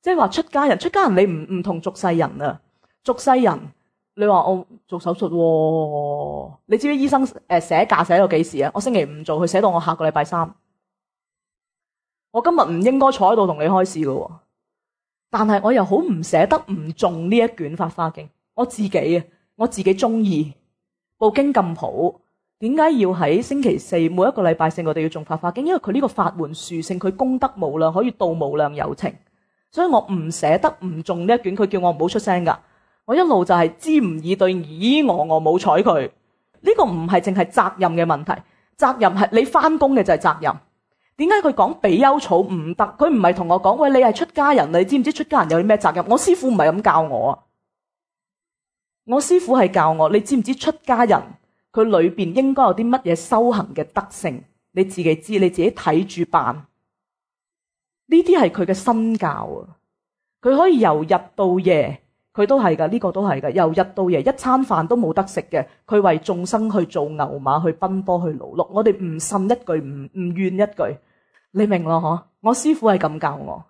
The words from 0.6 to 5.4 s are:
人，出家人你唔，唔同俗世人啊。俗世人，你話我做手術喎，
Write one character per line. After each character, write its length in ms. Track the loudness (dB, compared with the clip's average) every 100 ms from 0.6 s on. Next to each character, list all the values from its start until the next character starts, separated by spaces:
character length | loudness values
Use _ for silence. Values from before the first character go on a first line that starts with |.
| 0
人， 120 | 0
出 100 | -2
家 180 | 0 2
人 80 | 2
你 160 | 2
唔， 260 | -2 -6 -6
唔 40 |
同 200 | -4 -6
俗 100 | -8
世 120 | -6 -2
人 300 | -2 -2 -4
啊。 180 | -8 -8 _ _ _ _
俗 160 | -6 -4
世 120 | 2
人， 300 | 2 2 -2 -10 _ _ _ _
你 100 | -4 2
話 200 | 2 2
我 180 | -2 -6 -20 _
做 140 | -8
手 120 | -6
術 160 | -4 -4
喎， 1200 | 0